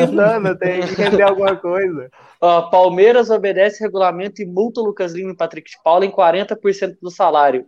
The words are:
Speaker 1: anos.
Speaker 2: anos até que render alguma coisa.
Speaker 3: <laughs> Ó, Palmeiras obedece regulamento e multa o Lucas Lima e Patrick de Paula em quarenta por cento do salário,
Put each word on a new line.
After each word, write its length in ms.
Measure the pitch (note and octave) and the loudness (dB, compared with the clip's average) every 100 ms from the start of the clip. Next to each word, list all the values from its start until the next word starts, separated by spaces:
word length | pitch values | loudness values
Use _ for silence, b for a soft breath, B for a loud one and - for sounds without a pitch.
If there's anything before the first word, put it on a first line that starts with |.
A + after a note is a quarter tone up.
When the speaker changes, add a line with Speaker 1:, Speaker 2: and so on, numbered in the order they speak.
| B3+ | 2
Speaker 1:
anos. 100 | G3+ | 2
Speaker 2:
anos 320 | G#3 A3+ F#3+ | 0 0 -2
até 280 | F3+ F3+ F3+ | -2 -2 -2
que 120 | F3+ F#3 | -4 -2
render 220 | - G3+ | 0 4
alguma 320 | G3+ F#3+ G3 F#3 | 2 2 -2 -2
coisa. 540 | F3 F3+ G3 D#3 B2+ b b | -4 -4 -4 -6 -12 b b
Speaker 3:
<laughs> 120 | b | b
Ó, 220 | F3 E3+ E3+ | 2 2 2
Palmeiras 640 | F#3 F#3 F3 G#3 B3 A#3 | 2 4 4 4 4 2
obedece 500 | A3 G3 F3+ G3+ G#3 | 0 0 2 0 0
regulamento 600 | G#3+ F#3+ F#3 E3+ G3 G3 | -6 -2 -2 -2 -8 -10
e 20 | F#3+ | -8
multa 340 | F3+ A#3 A#3 | -4 -4 -4
o 40 | A3 | -6
Lucas 280 | G3+ F3+ | -4 -8
Lima 180 | E3+ F#3+ | -8 -12
e 40 | F3 | -8
Patrick 360 | E3 D#3+ - | -8 -8 -20
de 60 | - | -6
Paula 220 | - E3+ G3 | 0 2 2
em 60 | |
quarenta 440 | G3 F3 F3 G3+ A3 | 2 2 2 -4 -4
por 160 | G3+ | -4
cento 280 | G3 F#3+ F3 | -4 -6 -8
do 80 | F3+ | -16
salário, 560 | F3 F3+ D3+ C#3+ C3 | -2 0 2 2 0